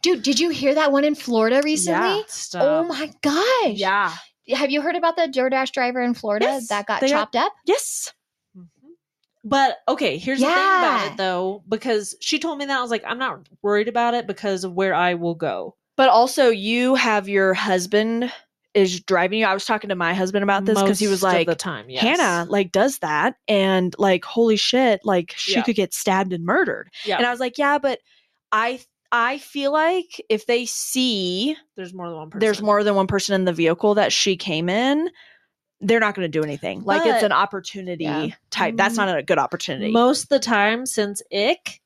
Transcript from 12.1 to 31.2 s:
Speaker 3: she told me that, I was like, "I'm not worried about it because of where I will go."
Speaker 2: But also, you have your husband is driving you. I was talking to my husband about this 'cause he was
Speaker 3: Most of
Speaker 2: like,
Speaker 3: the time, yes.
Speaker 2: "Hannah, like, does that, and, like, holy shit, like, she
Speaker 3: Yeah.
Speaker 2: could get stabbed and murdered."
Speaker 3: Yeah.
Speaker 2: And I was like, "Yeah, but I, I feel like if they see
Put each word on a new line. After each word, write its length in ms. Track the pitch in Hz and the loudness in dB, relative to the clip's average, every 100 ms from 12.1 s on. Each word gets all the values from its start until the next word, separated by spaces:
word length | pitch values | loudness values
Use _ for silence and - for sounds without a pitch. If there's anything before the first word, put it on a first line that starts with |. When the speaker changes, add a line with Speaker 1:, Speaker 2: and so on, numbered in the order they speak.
| - | -10
Speaker 3:
she 180 | - 302 | -4 -4
told 200 | 330 294 | -4 -6
me 80 | 285 | -4
that, 120 | 269 | -4
I 40 | |
was 80 | 247 | -2
like, 120 | 233 - | -4 -4
"I'm 120 | 240 | -6
not 300 | 262 165 170 _ | -6 -6 -16 _
worried 260 | 208 208 214 | 0 0 0
about 260 | 233 240 | 0 0
it 120 | 240 202 | 0 -4
because 340 | 196 208 190 | -6 -4 -4
of 100 | 185 | -4
where 200 | 175 190 | -2 0
I 200 | 165 180 | 2 0
will 200 | 175 170 | 0 -4
go." 400 | 165 160 92 90 - _ - | -4 -4 -4 -8 -14 _ 2
Speaker 2:
But 120 | 262 | 6
also, 380 | 214 247 262 254 | 6 4 4 4
you 440 | 226 196 233 254 262 | 4 0 0 2 2
have 320 | 247 214 196 | 2 0 0
your 260 | 202 190 | 2 2
husband 760 | 185 202 185 180 208 220 233 247 - _ _ _ | 2 2 0 2 0 0 -2 -4 -8 _ _ _
is 260 | 208 190 180 | 2 2 0
driving 380 | - 185 185 214 | 0 2 2 0
you. 60 | 220 | 0
I 80 | |
was 100 | 196 | 0
talking 240 | - 220 208 | -2 -4 -2
to 60 | |
my 180 | 185 170 | -2 0
husband 280 | 180 185 202 | 0 0 0
about 220 | 202 196 196 | 2 0 2
this 120 | 208 | 2
'cause 180 | 196 196 | 2 2
he 80 | 208 | 0
was 140 | 190 | 2
Speaker 3:
Most 80 | 185 | 2
of 60 | 175 | 2
Speaker 2:
like, 80 | 165 | 2
Speaker 3:
the 80 | |
time, 340 | 165 165 143 110 | -2 -4 -8 -10
yes. 140 | 127 | -2
Speaker 2:
"Hannah, 420 | 220 339 269 175 170 | 0 2 0 0 0
like, 220 | 202 196 | -2 0
does 260 | - 254 262 | 2 0 0
that, 380 | 160 151 185 - - | -2 0 0 -2 -2
and, 460 | 208 190 190 180 - | 0 2 2 0 0
like, 260 | 202 185 | 2 2
holy 320 | - - 233 214 | 0 0 2 2
shit, 440 | - 247 254 202 | 2 2 2 2
like, 280 | 214 190 175 - | 0 0 -2 -8
she 160 | - | -2
Speaker 3:
Yeah. 80 | 196 | 0
Speaker 2:
could 140 | 233 214 | 0 0
get 180 | 185 | -2
stabbed 380 | - - 190 196 | -2 0 0 0
and 120 | 180 | -4
murdered." 460 | 170 262 320 110 110 - | 0 0 0 -4 -10 -14
Speaker 3:
Yeah. 120 | 214 185 | -4 0
Speaker 2:
And 100 | 240 | 0
I 40 | |
was 100 | 247 | 0
like, 160 | 254 247 | -6 -2
"Yeah, 220 | 285 294 | 0 2
but 220 | 269 254 _ _ _ _ _ | 0 -4 _ _ _ _ _
I, 280 | 214 233 254 - _ _ | -2 -2 -4 -12 _ _
I 260 | 240 233 285 | 0 0 -2
feel 320 | - 285 277 | -8 -4 0
like 480 | 302 320 370 349 - - | 2 2 0 -4 -12 -4
if 180 | 214 - | -4 0
they 200 | 240 240 | 0 0
see 880 | - - 254 254 214 | -6 -4 -2 0 0